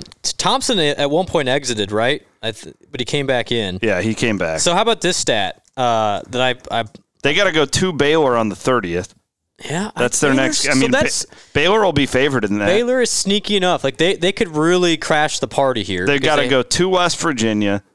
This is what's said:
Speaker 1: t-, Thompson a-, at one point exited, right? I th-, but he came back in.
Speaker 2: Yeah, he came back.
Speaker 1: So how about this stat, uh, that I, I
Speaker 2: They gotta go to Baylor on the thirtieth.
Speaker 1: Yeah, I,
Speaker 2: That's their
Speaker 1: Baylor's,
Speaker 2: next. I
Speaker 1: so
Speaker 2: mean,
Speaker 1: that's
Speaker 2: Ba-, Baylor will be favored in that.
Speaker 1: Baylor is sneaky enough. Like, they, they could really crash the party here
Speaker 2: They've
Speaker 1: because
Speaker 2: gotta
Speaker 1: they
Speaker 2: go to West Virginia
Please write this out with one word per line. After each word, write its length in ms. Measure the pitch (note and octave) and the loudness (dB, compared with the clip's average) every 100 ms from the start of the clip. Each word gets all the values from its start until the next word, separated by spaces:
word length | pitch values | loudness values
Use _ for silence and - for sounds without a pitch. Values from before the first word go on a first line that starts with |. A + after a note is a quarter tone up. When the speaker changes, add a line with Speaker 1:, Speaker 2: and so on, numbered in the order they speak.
| - - | -8 -10
Speaker 1:
t-, 120 | - - | -8 -4
Thompson 420 | F3+ B3+ - G#3+ | -2 0 0 0
a-, 160 | D3+ C#3+ | 0 0
at 140 | C#3+ | 0
one 140 | D3+ F#3 | 0 0
point 240 | E3+ C3+ | -2 0
exited, 420 | C#3 C3 A2 G2+ | 0 -2 -4 -2
right? 340 | G#2 A#2 C#3+ - _ | 0 0 -2 -6 _
I 100 | A2+ | -10
th-, 240 | G#2+ - - _ | -10 -12 -20 _
but 80 | C3 | -10
he 40 | B2 | -4
came 220 | D3 C3+ | -4 0
back 240 | B2+ A2+ | -2 0
in. 280 | A#2+ G2+ F#2 | -2 -2 -2
Speaker 2:
Yeah, 200 | A2+ F#2 | -2 0
he 120 | G#2+ A2 | -2 -2
came 220 | B2+ G2+ | -2 0
back. 220 | E2+ D#2+ | -2 -2
Speaker 1:
So 120 | - | 0
how 80 | F3 | 0
about 200 | A3 A3+ | 0 0
this 160 | F3 F3+ | -2 -2
stat, 440 | - A2+ F#2 - _ - | 0 0 -2 -6 _ -4
uh, 440 | B2 A2+ G#2+ G2+ - | 0 2 0 -2 -4
that 120 | B2 B2+ B2 - | -2 -2 -2 -4
I, 80 | A2+ | -6
I 40 | A2 - _ _ | -6 -10 _ _
Speaker 2:
They 120 | C#3+ | -2
gotta 180 | D#3 G3 | 2 2
go 140 | D#3 C#3 | 2 0
to 280 | - F#3 | 0 -2
Baylor 420 | D3 C#3+ D#3+ C#3+ A#2+ | 0 2 4 2 2
on 120 | A2 | 0
the 60 | F#2+ | -2
thirtieth. 580 | - B2+ F#2 E2+ F2+ _ _ _ _ _ | 0 0 0 -4 -6 _ _ _ _ _
Speaker 1:
Yeah, 280 | - D#3 G#3 - | -8 -6 -6 -2
I, 40 | |
Speaker 2:
That's 180 | B2 - | -2 0
their 120 | D3 | 2
Speaker 1:
Baylor's, 320 | C3+ C3 - - | 2 2 0 0
Speaker 2:
next. 20 | |
I 60 | |
Speaker 1:
so 60 | - | 2
Speaker 2:
mean, 120 | - | 2
Speaker 1:
that's 340 | C4 D3 - - | 2 0 -2 -8
Speaker 2:
Ba-, 100 | - - | -12 -6
Baylor 300 | C#3+ E3 G#3+ | 0 2 4
will 80 | G3+ | 2
be 120 | D3 C3+ | 2 0
favored 380 | B2+ C#3+ C3+ G#2 | 2 2 2 0
in 120 | G#2 | 0
that. 60 | G#2 | 2
Speaker 1:
Baylor 360 | G3 A#3+ B3+ | 2 2 0
is 80 | A3+ | 0
sneaky 440 | - G3 G#3 G3+ G3+ | -2 0 -2 0 0
enough. 260 | F3+ D#3+ | 2 0
Like, 140 | C#3 - | 0 0
they, 180 | E3 F#3+ | 0 2
they 160 | E3+ | 0
could 240 | G3 F#3+ D3+ | 0 -2 0
really 400 | D#3+ F3+ F3+ D#3 | 2 2 2 0
crash 420 | - D#3 D#3 - | 0 2 0 -2
the 80 | B2+ | -4
party 360 | - C3+ A#2+ | 0 0 0
here 220 | G2 F#2 F#2 | -2 -2 0
Speaker 2:
They've 140 | C#3+ | 2
Speaker 1:
because 160 | C3+ D3+ | 2 2
Speaker 2:
gotta 40 | |
Speaker 1:
they 60 | B2+ | 2
Speaker 2:
go 140 | C3+ | 0
to 260 | B2 - F#3 | 0 0 2
West 300 | F#3 F3 - | 2 0 0
Virginia 640 | E3 C3 A2+ G#2+ G2+ G2+ - | -2 0 0 2 0 0 -4